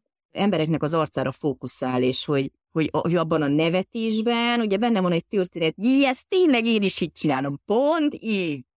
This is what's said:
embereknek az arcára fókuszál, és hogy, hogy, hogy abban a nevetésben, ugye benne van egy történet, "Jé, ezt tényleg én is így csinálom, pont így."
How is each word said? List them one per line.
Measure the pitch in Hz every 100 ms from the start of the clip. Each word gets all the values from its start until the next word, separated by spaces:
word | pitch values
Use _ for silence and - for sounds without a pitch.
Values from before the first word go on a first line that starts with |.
| _ _ _
embereknek | - 202 170 156 151
az | 147
arcára | 165 151 - 131
fókuszál, | - 151 131 123 - 131 127
és | 127 131
hogy, | - 143 135 _ _
hogy, | 160 156
hogy | 156 170
abban | 175 160 160
a | 143
nevetésben, | 147 165 180 190 233 226 220 220 233 240 240
ugye | 220 226
benne | 240 214
van | 180
egy | 170 -
történet, | 208 180 170 160 -
"Jé, | 226 269
ezt | 277 254 -
tényleg | 381 349 247 226
én | 220
is | 196 -
így | 160
csinálom, | - 156 131 143 143
pont | - 214 285 330 294 160
így." | 220 202 170 143 -